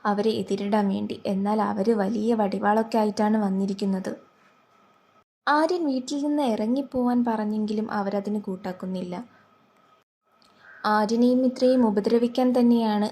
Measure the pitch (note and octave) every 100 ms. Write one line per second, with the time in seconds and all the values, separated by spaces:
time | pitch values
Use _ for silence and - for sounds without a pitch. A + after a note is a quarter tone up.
0 | G#3+ G3+ A3 A3 F#3+ G3 G3+ G#3+ G3 G3+
1 | G#3 - G#3+ G3 G3+ G#3+ G3+ G#3 G3+ A#3
2 | - A#3 A3 A3+ G3+ G3 G#3 A3 A3 A3+
3 | G#3+ G3+ G#3+ A3 G3+ F#3+ G3 G3 G3 F#3
4 | F#3 - - _ _ _ _ _ _ _
5 | _ _ _ _ - D4 E4 F4+ D#4 B3+
6 | B3+ C#4+ D4 D4 C4 G#3+ G#3+ C4 C#4 C4
7 | B3 B3 A#3+ A3 G#3+ G#3+ G#3+ A3 A3 G#3
8 | G3 G3+ G3+ G#3 G3+ F#3 F#3 F3+ F#3 F#3
9 | F3+ F3+ A#3+ _ _ _ _ _ _ _
10 | _ _ _ _ _ _ - - G#3+ G#3+
11 | G#3+ A#3 B3 B3+ C4 B3+ B3+ B3+ A3+ G3+
12 | G3 A#3 A#3+ A#3+ B3+ B3 A#3+ A#3 A3 G#3
13 | G#3